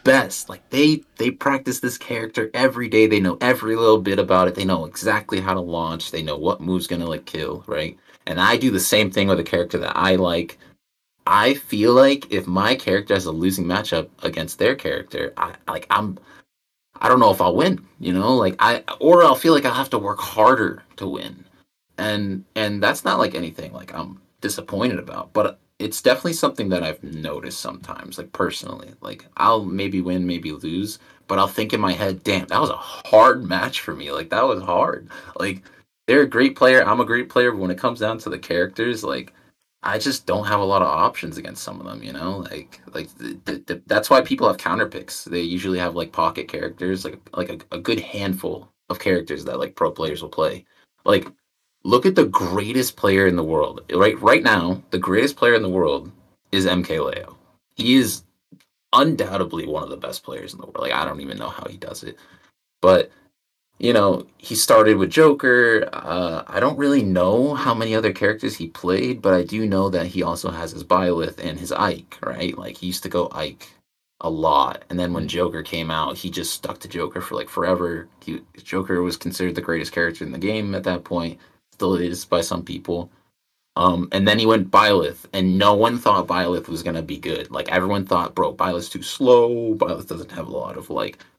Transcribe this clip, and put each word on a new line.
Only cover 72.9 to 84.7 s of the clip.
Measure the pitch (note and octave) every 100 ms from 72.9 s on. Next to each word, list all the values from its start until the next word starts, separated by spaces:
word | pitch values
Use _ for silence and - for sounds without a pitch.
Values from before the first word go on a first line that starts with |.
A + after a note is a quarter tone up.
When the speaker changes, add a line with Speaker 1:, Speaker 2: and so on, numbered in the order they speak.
| F#2
Speaker 1:
to | D#2+
go | F2+ E2
Ike | D#2 D2+ - - _ _ _ _ _
a | E2
lot. | D#2+ D#2+ C#2+ C2 - -
And | F2
then | F2
when | E2+ D#2+
Speaker 2:
Mm. |
Speaker 1:
Joker | E2+ F2 D#2+
came | D2+ E2 D#2+
out, | D#2+ C#2 -
he | F2+
just | F2 -
stuck | - - -
to | -
Joker | E2+ E2 F2+
for, | - -
like, | -
forever. | F2+ F2 F2 F2 E2 - _
He, | E2 D#2 - -
Joker | - F#2+ F#2 F2+
was | F2+ -
considered | F2 F#2 F2+
the | F2
greatest | E2+ E2 D#2+
character | F2 E2+ E2
in | D#2
the | D#2
game | G2 A2 G2+
at | F#2
that | F#2 F2
point. | - F2 E2 - _ _ _
Still | - F#2
is | F2 F2 F2+
by | - F2
some | - F2
people. | E2+ F2 - F2 F2 _ _ _ _ _ _ -
Um, | F2+ F2 -
and | F#2+ G2+
then | G#2+
he | A2
went | A2+ F#2+